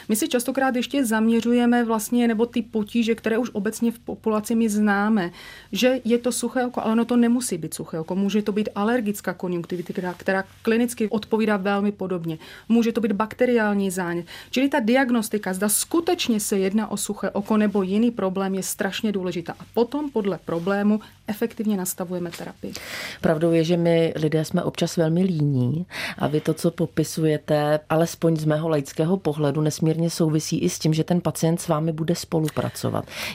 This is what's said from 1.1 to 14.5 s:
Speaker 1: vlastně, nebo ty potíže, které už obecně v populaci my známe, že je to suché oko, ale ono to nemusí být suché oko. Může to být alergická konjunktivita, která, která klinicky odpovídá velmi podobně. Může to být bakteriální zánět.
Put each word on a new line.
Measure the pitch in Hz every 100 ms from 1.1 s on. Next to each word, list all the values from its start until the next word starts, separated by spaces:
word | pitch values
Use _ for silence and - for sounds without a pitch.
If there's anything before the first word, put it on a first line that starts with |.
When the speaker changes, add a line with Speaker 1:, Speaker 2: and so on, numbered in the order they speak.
| 220 220 226 233 240 240 240
Speaker 1:
vlastně, | 226 226 220 240 233
nebo | 220 240
ty | 247
potíže, | - 220 208 233 226
které | 226 226 220
už | 247
obecně | 214 208 220 233
v | 220
populaci | - 208 220 214 208
my | 226 226
známe, | 208 214 202 208 220 175 180 - - -
že | 190 247 262
je | 220 240
to | 247
suché | 240 240 254 247
oko, | -
ale | 220
ono | 220
to | 233 240
nemusí | 233 247 247 175
být | 160
suché | - 160 165
oko. | 160 185
Může | 196 208
to | 208
být | 208 214
alergická | 202 208 247 208 202 -
konjunktivita, | 180 180 175 170 185 175
která, | 190 180
která | 175 - 190 190 -
klinicky | - 226 240 - 214
odpovídá | 214 - 214 220 208
velmi | 196 202 202
podobně. | 202 185 185 165 160 - - -
Může | 233 226
to | 220
být | 214
bakteriální | 202 214 - 254 233 214 202 196
zánět. | 180 175 170 170 - -